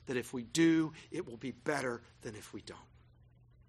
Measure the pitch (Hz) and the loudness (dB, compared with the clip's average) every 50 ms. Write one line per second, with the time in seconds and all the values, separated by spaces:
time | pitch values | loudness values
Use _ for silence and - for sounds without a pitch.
0 | - - 131 123 113 - - 127 117 113 - 160 165 165 160 160 160 156 156 - | -6 -4 -2 -2 -2 -4 -6 -6 -6 0 4 6 6 8 8 6 4 2 -2 -10
1 | - - - 156 185 127 117 110 135 127 123 - - 156 151 139 131 127 120 113 | -14 -8 -8 -8 -6 -8 -8 -8 -8 -8 -8 -4 -2 -2 -2 0 0 -2 -4 -4
2 | - - - - - 127 107 104 - - - 101 - - 92 - - - - - | -8 -14 -18 -14 -12 -12 -10 -12 -12 -12 -14 -12 -12 -14 -16 -16 -18 -20 -20 -20
3 | - - - - - - _ - - - - - - | -20 -20 -20 -20 -20 -20 _ -20 -20 -20 -20 -20 -20